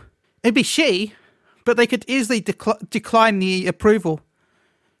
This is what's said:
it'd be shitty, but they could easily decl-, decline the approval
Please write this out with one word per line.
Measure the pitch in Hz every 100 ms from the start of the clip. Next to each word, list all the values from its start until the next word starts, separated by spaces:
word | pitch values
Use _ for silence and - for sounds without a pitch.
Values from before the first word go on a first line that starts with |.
| - _ _ _
it'd | 233
be | 226
shitty, | - - 226 185 208 - _ _ _ _ -
but | 240
they | 240
could | 254 -
easily | 269 220 226
decl-, | 202 - 208 - -
decline | 208 - 226 226 196
the | 190 185 180
approval | 170 214 214 165 156 - _ _ _ _ _ _ _